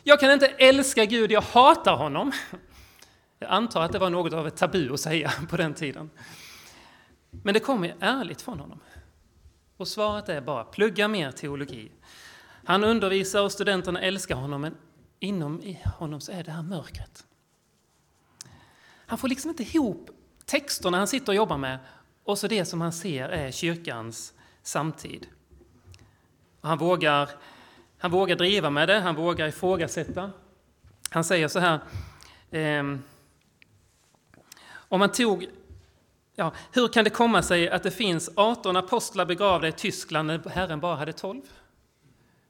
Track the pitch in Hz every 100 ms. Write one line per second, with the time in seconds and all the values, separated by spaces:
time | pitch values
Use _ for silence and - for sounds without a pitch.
0 | - 294 269 277 262 - 262 269 269 -
1 | 214 233 214 208 - 233 277 330 202 151
2 | 151 160 269 - - 180 - - - -
3 | - _ _ _ 117 190 233 175 165 190
4 | 185 175 165 160 151 - 175 180 123 139
5 | 160 160 147 - 165 170 160 143 143 127
6 | 156 - - - - - - - - -
7 | _ _ _ - 202 214 220 247 175 -
8 | 196 269 202 - - 165 139 160 - -
9 | - _ _ _ - _ _ - 180 220
10 | 214 208 202 151 135 127 110 - 214 190
11 | 208 208 139 - 147 143 143 117 107 -
12 | - - - - - - - 190 214 226
13 | 190 190 190 208 202 196 202 190 180 180
14 | 185 190 - 131 139 139 151 - _ _
15 | _ _ 190 190 147 170 202 175 - -
16 | 156 147 - 185 160 165 160 180 - -
17 | - - - _ _ _ _ _ _ _
18 | _ _ _ - - - - _ - _
19 | - 233 262 262 311 330 208 320 240 -
20 | - - _ _ - 294 285 - 190 180
21 | 202 262 - 196 202 143 135 131 - -
22 | _ _ - 202 202 214 170 170 170 170
23 | 196 135 139 175 135 - 170 170 165 117
24 | 113 113 - - - _ - 156 156 151
25 | 156 - - - _ - _ _ - -
26 | - _ _ _ _ _ 151 160 170 175
27 | 156 143 143 - - - - - _ _
28 | 180 180 185 160 180 202 156 143 170 208
29 | 180 156 170 160 156 - 185 185 160 175
30 | 147 170 196 - - _ _ _ _ _
31 | - 165 165 180 151 180 175 156 - -
32 | - - - - _ 160 151 147 143 139
33 | - - _ _ _ _ _ _ _ _
34 | _ _ _ - _ - - - - 185
35 | 196 202 233 180 - - - - - _
36 | _ _ _ - 165 - - 247 226 233
37 | 208 214 233 196 - 175 170 180 190 -
38 | 208 165 - - 220 233 190 180 185 233
39 | - 190 175 175 202 170 160 156 196 -
40 | - 156 156 165 185 175 185 151 175 143
41 | 156 - 190 247 277 - _ _ _ _
42 | _ _ _ _ _